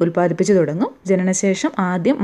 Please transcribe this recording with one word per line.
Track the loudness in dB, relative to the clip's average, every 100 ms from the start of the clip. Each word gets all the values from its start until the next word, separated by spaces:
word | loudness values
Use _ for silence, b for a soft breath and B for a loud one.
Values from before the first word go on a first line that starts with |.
ഉൽപ്പാദിപ്പിച്ചു | -2 0 0 0 2 2
തുടങ്ങും. | 2 0 -4 -4 -2
ജനനശേഷം | 0 0 0 0 0 -2 -2 -2
ആദ്യം | 0 0 0